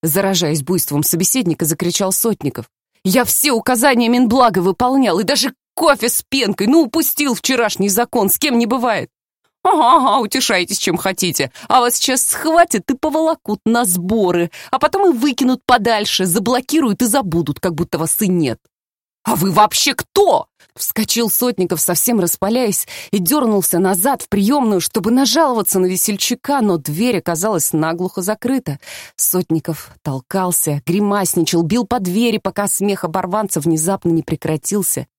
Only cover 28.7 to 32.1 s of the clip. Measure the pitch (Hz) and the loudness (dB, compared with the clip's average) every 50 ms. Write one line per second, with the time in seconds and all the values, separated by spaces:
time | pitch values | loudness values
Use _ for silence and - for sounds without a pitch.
28.7 | 143 143 - - - - - - _ - - - - 185 185 _ 160 165 - - | -10 -10 -10 -16 -18 -18 -18 -20 _ -6 -4 -2 0 -2 -2 _ -2 -2 -2 -4
29.7 | 160 - - - - _ _ - 135 135 127 _ - 196 185 180 170 - - 156 | -8 -8 -8 -20 -20 _ _ -6 -6 -6 -8 _ -4 -2 -2 0 -2 -2 -2 -2
30.7 | 147 143 - - 165 196 208 202 202 208 190 170 - 175 165 156 - 170 170 156 | -4 -4 -2 -2 0 0 2 0 0 0 0 0 0 0 0 0 0 0 0 0
31.7 | 180 240 240 - 233 247 196 180 | 0 -2 -2 -2 -4 -4 -2 -2